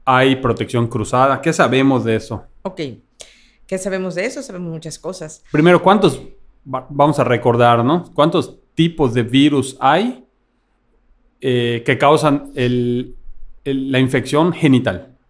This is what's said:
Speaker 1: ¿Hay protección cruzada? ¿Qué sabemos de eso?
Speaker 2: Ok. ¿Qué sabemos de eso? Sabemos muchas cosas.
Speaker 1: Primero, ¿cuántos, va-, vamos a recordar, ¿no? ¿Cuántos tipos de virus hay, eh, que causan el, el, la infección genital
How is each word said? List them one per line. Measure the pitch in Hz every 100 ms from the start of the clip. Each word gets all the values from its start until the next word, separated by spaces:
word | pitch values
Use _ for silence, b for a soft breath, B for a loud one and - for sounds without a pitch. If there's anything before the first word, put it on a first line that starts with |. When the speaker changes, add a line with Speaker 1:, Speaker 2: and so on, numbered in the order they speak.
| -
Speaker 1:
¿Hay | 127 135 135
protección | 123 107 107 120 117
cruzada? | 117 104 127 135 131
¿Qué | 165
sabemos | 160 135 131 135 127
de | 113 110
eso? | - 104 - _
Speaker 2:
Ok. | 190 185 143 104 _ - B B B B -
¿Qué | 190
sabemos | 196 185 185 170
de | 220
eso? | 285
Sabemos | 247 180 175
muchas | 160 160 -
cosas. | 165 185 156 - _
Speaker 1:
Primero, | 151 170 175
¿cuántos, | 185 208 185 120 - - - _ 135
va-, | 131 127
vamos | 143 147 143
a |
recordar, | 123 123 127 117 120 120
¿no? | 120 175 170
¿Cuántos | - 156 170 127 - _
tipos | - 165 165 135
de | 117
virus | 113 135 147 143 - -
hay, | 131 160 240 254 _ _ _ _ _ _ _ _ _ _ _ _
eh, | 135 123 120 117 117
que | 131
causan | 143 156 151 143 - 147
el, | 123 123 120 120 123 - - - - -
el, | 143 135 135
la | 131
infección | 127 127 127 147 175
genital | 170 156 127 123 95 - _ _